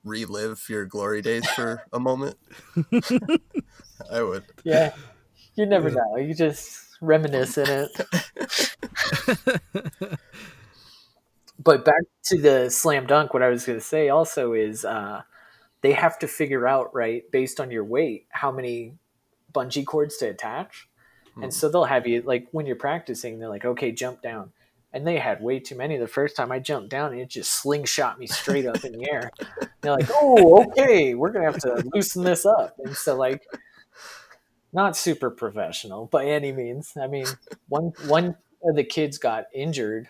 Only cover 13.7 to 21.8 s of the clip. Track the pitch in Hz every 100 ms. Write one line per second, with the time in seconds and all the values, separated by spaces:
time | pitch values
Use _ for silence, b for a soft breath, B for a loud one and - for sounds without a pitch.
13.7 | 113 - 156 147 147 160 - 123 113 107
14.7 | 110 104 110 101 104 - b b b b
15.7 | _ 135 139 165 - 147 - 147 135 123
16.7 | 135 123 131 113 117 - 131 131 - 131
17.7 | 117 104 123 160 104 _ - 139 131 123
18.7 | 120 117 151 _ _ _ _ _ 143 127
19.7 | 143 139 156 147 - 120 95 110 127 196
20.7 | - - _ b b b - 131 - 151
21.7 | 175